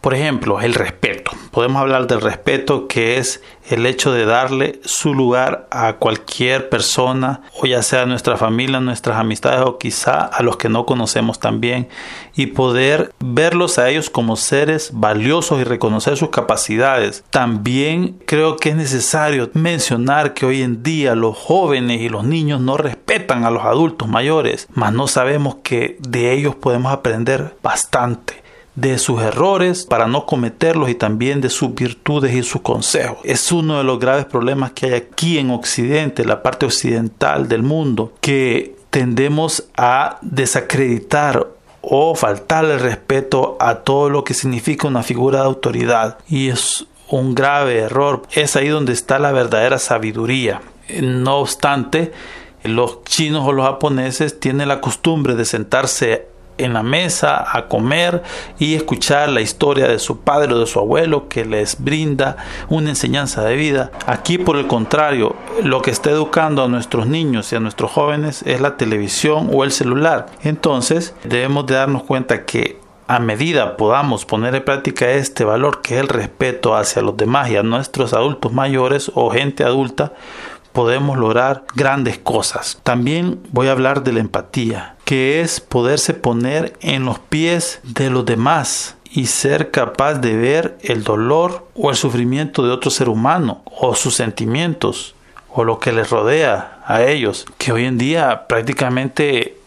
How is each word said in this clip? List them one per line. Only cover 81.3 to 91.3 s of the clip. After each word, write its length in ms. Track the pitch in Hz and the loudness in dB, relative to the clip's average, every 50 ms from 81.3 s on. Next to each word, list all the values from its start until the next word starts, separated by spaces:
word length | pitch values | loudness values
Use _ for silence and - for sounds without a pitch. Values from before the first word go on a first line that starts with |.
| 110 120 127 135 139 139 - - - | 4 4 2 2 0 -2 -6 -10 -4
grandes 420 | - 147 135 135 139 131 120 - - | 0 2 2 2 2 0 -2 -4 -4
cosas. 600 | - - 120 113 101 - - - - - - - _ | -4 -2 -2 0 -2 -2 -6 -6 -8 -8 -10 -4 _
También 580 | - 123 123 120 139 156 170 175 180 175 180 - - 147 | 0 0 2 2 0 0 0 0 -2 -4 -6 -10 -4 0
voy 160 | 123 127 135 | 0 2 2
a 40 | 135 | 2
hablar 300 | 127 131 131 139 139 135 | 2 2 2 2 0 0
de 100 | 127 117 | 0 0
la 60 | 113 | 0
empatía, 760 | 110 104 - 101 101 - - 135 120 113 110 98 - - - - - | -2 -2 -4 -6 -6 -4 -4 -2 -2 -2 -4 -6 -10 -14 -18 -12 -4
que 360 | - 143 131 131 135 143 160 | -2 0 2 2 2 2 0
es 200 | 170 165 - - | 0 -2 -4 -8
poderse 540 | - _ - 127 120 123 147 147 - - 165 | -10 _ 0 2 2 2 2 0 0 -2 -2
poner 580 | - - 127 120 117 120 127 143 156 165 - - - | 0 0 0 0 0 0 0 0 -2 -4 -4 -8 -8
en 240 | - 160 139 135 131 | -4 -2 -2 -2 -2
los 160 | 127 110 - | -2 -4 -6
pies 580 | - - - 151 160 165 175 170 170 - - - - | -6 -4 -2 0 2 2 0 0 -2 -4 -8 -12 -14
de 260 | 123 117 - 139 135 | -12 -4 -2 0 0
los 160 | 127 127 117 | 0 0 0
demás 680 | 117 120 113 117 139 165 156 131 - - - - - - - _ - | 0 0 2 2 2 2 2 0 -2 -4 -6 -6 -10 -12 -18 _ -6
y 180 | - 147 127 | -4 -4 -2
ser 440 | 120 - - - 139 147 156 - - | -2 -2 0 0 2 2 2 0 0
capaz 440 | - 147 123 113 - - 131 143 151 | 0 0 0 0 0 0 0 0 0
de 220 | 135 123 117 110 | 0 0 0 0
ver 400 | 110 117 127 143 160 165 - - - - | 2 2 2 2 2 0 -2 -8 -10 -4
el 220 | - 123 113 104 | -4 -4 -2 0
dolor 640 | - 107 104 113 123 | -2 0 0 2 2